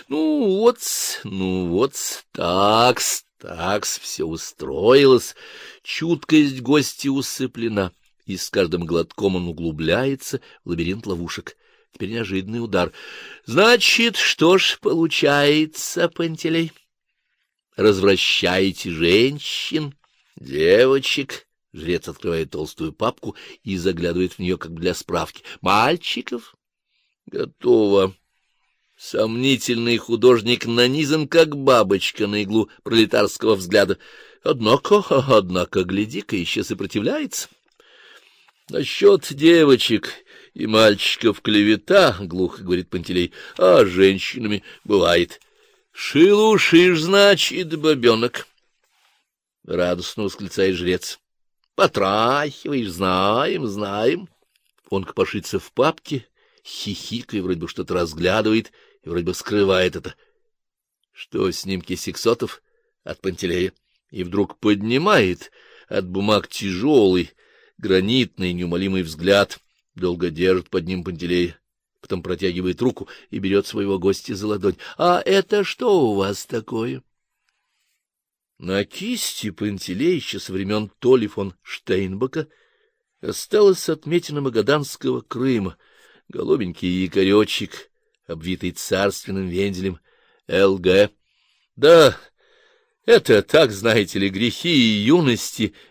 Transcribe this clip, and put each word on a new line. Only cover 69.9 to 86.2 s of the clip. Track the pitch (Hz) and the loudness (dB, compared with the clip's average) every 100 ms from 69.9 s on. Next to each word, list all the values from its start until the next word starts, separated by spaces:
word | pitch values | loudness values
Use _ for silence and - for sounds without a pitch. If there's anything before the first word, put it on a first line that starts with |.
| - | -6
долго | 90 87 87 | -4 -2 -4
держит | 78 90 92 85 | -2 0 0 0
под | 92 82 | -6 -4
ним | 92 | -8
Пантелея, | 87 85 85 87 87 - _ _ _ _ | -8 -8 -2 -2 -2 -6 _ _ _ _
потом | - 95 | -10 -8
протягивает | 87 90 95 87 92 85 | -6 -6 -4 -4 -4 -2
руку | 127 - - - - | -2 -4 -12 -20 -14
и | 110 | -8
берет | 98 98 - | -2 -2 -2
своего | 110 101 95 | -6 -4 -2
гостя | 92 95 - 101 | -2 -2 -6 -8
за | 107 | -6
ладонь. | 104 98 87 - - | -2 -2 -4 -8 -2
«А | 175 175 | 0 0
это | - 196 190 208 | 2 0 0 -2
что | 190 - 247 196 127 | -2 -4 0 2 2
у | 101 | 0
вас | 98 101 - | -2 -4 -8
такое?» | 117 110 117 117 131 _ _ _ _ _ _ _ _ _ _ _ _ _ _ _ _ | -10 -6 -6 -6 -8 _ _ _ _ _ _ _ _ _ _ _ _ _ _ _ _
На | 87 95 | -6 -4
кисти | 101 - 202 247 - - 107 | -4 -8 -8 -6 -8 -8 -10
Пантелея | 85 104 98 - 90 151 175 | -6 -6 -6 -8 -4 -2 -2
еще | - 98 | -4 -10
со | - | -8
времен | 95 98 107 104 _ | -8 -4 -4 -6 _
Толи | 120 131 107 | 2 2 2
фон | - 98 - | -6 -10 -10
Штейнбека | - - - 95 95 98 131 160 151 _ _ _ _ _ _ _ | -18 -14 -4 -4 -2 -4 -6 -6 -10 _ _ _ _ _ _ _
осталась | - - - 214 202 185 - | -10 -10 -2 4 4 2 -2
отметина | 156 - 170 - 147 | -6 -2 -4 -2 -6
магаданского | 135 113 107 147 139 - 135 127 | -4 -2 0 0 -2 -6 -4 -4
Крыма, | - 120 131 120 92 - _ _ _ _ | -6 -4 -2 0 -2 -10 _ _ _ _